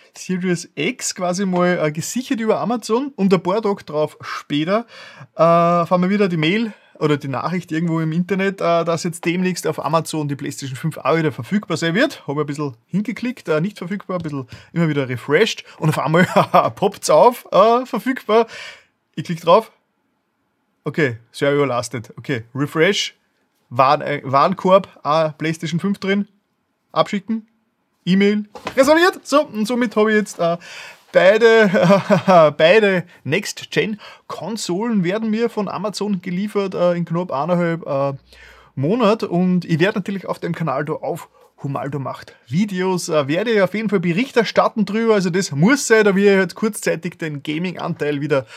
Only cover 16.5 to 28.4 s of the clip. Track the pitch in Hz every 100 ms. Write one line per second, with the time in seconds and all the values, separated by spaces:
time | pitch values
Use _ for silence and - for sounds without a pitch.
16.5 | 180 139 - 208 - - 156 233 240 -
17.5 | 180 220 240 254 220 254 254 - 220 226
18.5 | - - - _ _ _ - 147 165 170
19.5 | 208 220 _ _ _ _ _ _ _ _
20.5 | _ _ _ 151 170 135 113 _ - 143
21.5 | 143 139 120 120 123 - - - 120 -
22.5 | 127 147 160 180 208 - - _ _ _
23.5 | _ _ 120 131 147 135 143 131 139 165
24.5 | 185 185 196 - _ 139 160 156 - 156
25.5 | 160 156 170 196 202 190 202 196 _ _
26.5 | _ _ _ _ 156 160 202 - 220 -
27.5 | _ _ _ _ _ 175 190 202 214